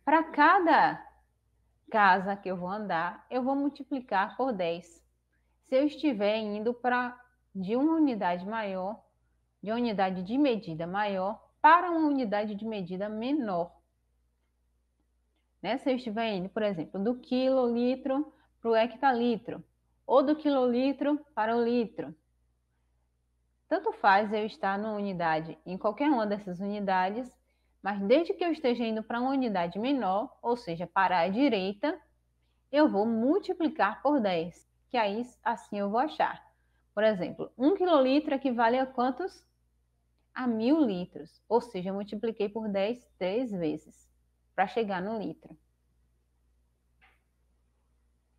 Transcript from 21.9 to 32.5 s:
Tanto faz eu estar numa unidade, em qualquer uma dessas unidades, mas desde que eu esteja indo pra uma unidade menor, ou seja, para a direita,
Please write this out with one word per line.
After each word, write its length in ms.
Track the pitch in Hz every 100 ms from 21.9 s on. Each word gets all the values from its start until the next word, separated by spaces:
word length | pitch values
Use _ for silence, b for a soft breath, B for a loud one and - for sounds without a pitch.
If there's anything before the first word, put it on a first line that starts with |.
| - 285 - _ _ _ _ _ _ _ _ _ _ _ _ _ _ -
Tanto 240 | 359 440
faz 420 | 440 208 196 208
eu 120 | 214 214
estar 320 | - 196 202
numa 160 | 220 208
unidade, 600 | 202 175 165 160 160 -
em 140 | 175 185
qualquer 320 | 208 208 294
uma 160 | 240 208
dessas 340 | 202 190 175
unidades, 720 | 202 208 196 185 185 220 247 - _ _ _ _
mas 160 | 196 202
desde 320 | 196 294 339
que 100 | -
eu 80 | 349
esteja 320 | 302 247 226
indo 200 | 226 220
pra 180 | 220 240
uma 80 | 262
unidade 480 | 269 247 185 175 202
menor, 580 | 247 269 190 196 285 -
ou 160 | 240 240
seja, 300 | 170 165 175
para 320 | 190 185 180
a 100 | 185
direita, 680 | 214 285 208 190 208 294 359 _ _ _ _ _